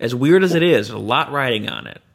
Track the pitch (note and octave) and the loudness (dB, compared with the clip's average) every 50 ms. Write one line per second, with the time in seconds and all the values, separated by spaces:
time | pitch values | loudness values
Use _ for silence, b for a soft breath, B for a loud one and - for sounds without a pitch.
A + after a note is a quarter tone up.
0 | - A#2 B2 B2 C3 D3 E3+ F#3+ F#3+ F#3 E3+ E3 E3 F3 E3 A#2 G#2 G#2 A2+ G#2+ | -6 -6 -4 0 2 4 4 4 4 4 2 2 4 4 4 2 2 -2 -6 -8
1 | G#2 G#2 A#2 C#3 D#3+ - C#3 C#3+ C3+ B2+ A#2 G#2+ G#2+ G#2 - G#1+ A1+ A1+ - - | -4 -2 -2 -2 -2 -2 -4 -4 -2 -2 -2 -4 -4 -6 -10 -10 -12 -14 -18 -20
2 | - _ _ | -20 _ _